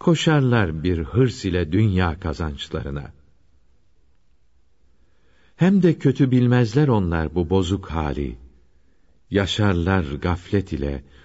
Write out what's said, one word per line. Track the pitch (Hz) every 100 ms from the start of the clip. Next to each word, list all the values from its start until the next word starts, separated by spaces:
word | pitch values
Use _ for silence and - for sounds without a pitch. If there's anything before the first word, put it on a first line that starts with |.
Koşarlar | - 160 - 151 131 120 92 78
bir | 85 85
hırs | 80 101 131 -
ile | 98 87 82
dünya | 90 110 92 90 73
kazançlarına. | 82 69 82 69 - 78 71 71 69 - _ _ _ _ _ _ _ _ _ _ _ _ _ _ _ _ _ _ _ _ _ _ _ -
Hem | 175 196
de | 175 156
kötü | 139 127 135
bilmezler | 123 123 123 117 113 151
onlar | 110 90 82 78
bu | 80 80
bozuk | 95 85 98 95
hali. | 82 76 67 69 58 - - _ _ _ _ _ _ _
Yaşarlar | 98 98 - 104 87 85 95
gaflet | 82 73 - 90 - 101 95
ile, | 73 69 69 - -